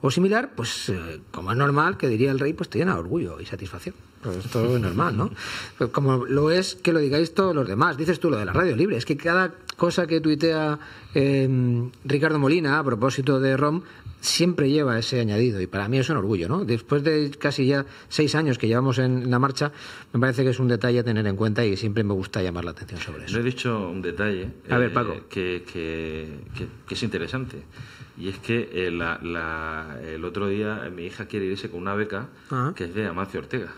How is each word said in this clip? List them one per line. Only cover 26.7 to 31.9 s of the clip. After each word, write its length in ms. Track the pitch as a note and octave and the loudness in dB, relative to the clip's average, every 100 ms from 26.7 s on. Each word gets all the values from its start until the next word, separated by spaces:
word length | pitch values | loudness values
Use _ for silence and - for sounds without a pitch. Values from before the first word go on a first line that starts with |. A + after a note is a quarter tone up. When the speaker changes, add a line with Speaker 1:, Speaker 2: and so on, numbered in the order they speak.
| - - | -12 -10
Speaker 3:
que 60 | |
es 100 | F#2+ | -6
interesante. 600 | A2+ F#2 D#2+ C3 C3 C#2+ C#2+ - - - - - | -4 -4 -4 -6 -6 -10 -16 -18 -18 -18 -20 -10
Y 120 | F2+ | -8
es 80 | F#2+ | -8
que, 300 | - A#2 A2 | -2 -2 0
eh, 200 | - F#2 | -4 -2
la, 280 | E2+ E2 E2+ | -2 -2 -4
la, 760 | E2+ E2+ E2 D#2+ D#2+ D#2 D#2+ C2+ | -4 -6 -4 -6 -6 -8 -10 -12
el 220 | D#2 D#2+ | -10 -8
otro 240 | F2 G2+ G2+ | -6 -4 -2
día, 360 | G2+ G#2+ G#2+ C#2 | 0 -2 -4 -8
eh, 40 | |
mi 140 | F2+ F2 | -8 -10
hija 200 | - G#2 | -10 -8
quiere 220 | G#2+ F#2+ | -4 -2
irse 220 | G2 - | -4 -6
con 120 | F2 | -6
una 120 | F#2+ | -2